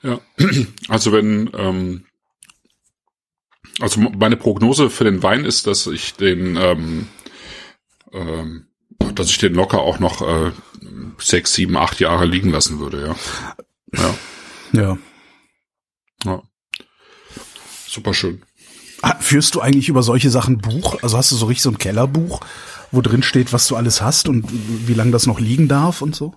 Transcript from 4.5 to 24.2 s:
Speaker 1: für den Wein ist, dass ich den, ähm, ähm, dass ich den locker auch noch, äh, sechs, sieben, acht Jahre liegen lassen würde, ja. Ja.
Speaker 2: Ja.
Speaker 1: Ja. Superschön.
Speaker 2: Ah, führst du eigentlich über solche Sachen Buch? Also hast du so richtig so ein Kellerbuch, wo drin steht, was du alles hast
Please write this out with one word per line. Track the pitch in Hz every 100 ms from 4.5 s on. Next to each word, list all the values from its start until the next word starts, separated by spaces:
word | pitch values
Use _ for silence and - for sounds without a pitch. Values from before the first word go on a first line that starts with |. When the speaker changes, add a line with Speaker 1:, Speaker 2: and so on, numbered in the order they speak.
| 101 113 135 131
Speaker 1:
für | - 110
den | 95
Wein | 92 117 147
ist, | - -
dass | 101 -
ich | 76 - -
den, | 98 90 92 85
ähm, | 92 82 82 80 73 - - - - - - _ _ _ _
ähm, | 98 85 80 80 82 - _ _ - - -
dass | 87
ich | -
den | 101
locker | 87 95 101
auch | 73 -
noch, | 82 -
äh, | - 82 80 - - - - - 78 -
sechs, | - 90 -
sieben, | - 90 85
acht | 82 -
Jahre | 82 85 87
liegen | 90 98
lassen | 76 73 76
würde, | 69 71 73 78 - - - - - _ _ -
ja. |
Ja. | 90 - - - - - -
Speaker 2:
Ja. | 117 101 92 - _ _ _ _ _ _ _ _ _ _ _ 98
Speaker 1:
Ja. | 92 _ _ _ - - _ _ - - - - - - - -
Superschön. | - 104 95 92 87 _ _ - - - -
Speaker 2:
Ah, | - -
führst | - 143 156 -
du |
eigentlich | 120 139 127
über | 135
solche | 120 123 139
Sachen | 120 120 120
Buch? | 110 131 - -
Also | 120 113
hast | 135
du | 120
so | 113
richtig | 123
so | 135
ein | 107
Kellerbuch, | 98 104 131 151 170 - - - - - -
wo | 127
drin | 113 120
steht, | - 131 123
was | 120 -
du | 117
alles | 117 107
hast | 107 147